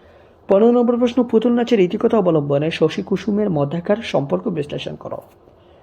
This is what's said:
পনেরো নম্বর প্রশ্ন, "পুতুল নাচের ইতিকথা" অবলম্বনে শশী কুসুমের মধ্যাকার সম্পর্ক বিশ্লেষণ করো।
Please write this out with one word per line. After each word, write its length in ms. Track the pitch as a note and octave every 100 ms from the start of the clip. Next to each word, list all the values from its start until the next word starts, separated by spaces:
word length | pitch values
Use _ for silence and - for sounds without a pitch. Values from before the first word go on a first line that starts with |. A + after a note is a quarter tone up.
| - - - _ -
পনেরো 240 | G3 A#3
নম্বর 260 | A#3+ A#3+ A#3+
প্রশ্ন, 260 | A#3+ B3
"পুতুল 280 | A#3+ A3+ A#3+
নাচের 280 | A#3+ A#3+ A#3
ইতিকথা" 380 | F3+ G3+ A3+ A3+
অবলম্বনে 540 | F3+ D#3+ C#3+ C#3 D#3
শশী 320 | - D#3+ -
কুসুমের 460 | F#3+ F#3+ - G#3 G#3
মধ্যাকার 480 | D3+ C#3+ E3+ F3 G#3
সম্পর্ক 500 | - D#3 C#3+ F3+ A3+
বিশ্লেষণ 480 | D#3+ C#3 C#3+ - D3+
করো। 260 | - - - _ _ _ _ -